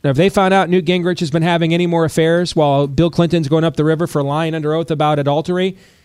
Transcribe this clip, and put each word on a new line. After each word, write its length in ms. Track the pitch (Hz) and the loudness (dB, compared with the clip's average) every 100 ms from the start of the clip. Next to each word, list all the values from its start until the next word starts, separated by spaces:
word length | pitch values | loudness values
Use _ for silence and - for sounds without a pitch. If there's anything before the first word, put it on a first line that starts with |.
if 140 | 143 131 | -2 2
they 140 | 190 | 2
found 240 | 202 190 | 2 2
out 160 | 190 170 | 2 2
Newt 160 | 180 160 | 0 0
Gingrich 340 | 180 175 175 | -2 -2 -2
has 100 | 165 | -2
been 120 | 165 | 0
having 320 | 170 170 165 | 0 0 0
any 120 | 170 175 | 0 0
more 200 | 165 160 | 0 0
affairs 500 | - 160 170 175 170 | 2 2 2 0 0
while 300 | 147 139 143 | 2 2 0
Bill 240 | 135 170 | 0 0
Clinton's 380 | - 170 170 139 | 2 0 0 0
going 160 | 160 | 0
up 120 | 160 143 | 0 0
the 80 | |
river 220 | 151 160 170 | 0 0 -2
for 160 | 151 | -4
lying 320 | 139 151 165 | -2 -2 -4
under 180 | 160 151 | -4 -4
oath 180 | 160 165 | -4 -2
about 280 | 151 151 147 | -2 0 0
adultery, 580 | 139 147 160 180 190 185 - _ | 0 -2 -2 -2 -4 -6 -18 _